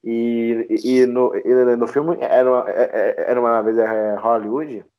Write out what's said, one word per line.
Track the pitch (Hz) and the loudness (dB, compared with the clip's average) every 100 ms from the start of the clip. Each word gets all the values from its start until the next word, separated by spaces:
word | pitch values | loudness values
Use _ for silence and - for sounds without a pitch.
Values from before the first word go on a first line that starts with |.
E, | 113 117 117 117 117 113 113 | -6 -4 -2 -2 -2 -2 -2
e, | 107 120 127 | -2 2 2
e | |
no, | 127 123 123 | 4 2 0
e | 104 - 127 123 | 0 2 4 4
no | 120 117 | 2 0
filme | 139 160 170 | -2 -2 -4
era | - 123 127 | 2 2 4
uma, | 127 - | 2 0
é, | - | -2
é, | 123 - 104 - - | 0 0 -2 -2 -2
era | 123 | 0
uma | 120 113 | 2 2
vez, | 110 113 | 0 0
é, | 110 110 107 | 0 0 -2
Hollywood, | 101 110 117 107 127 156 107 - | -2 0 -2 -2 -6 -6 -12 -16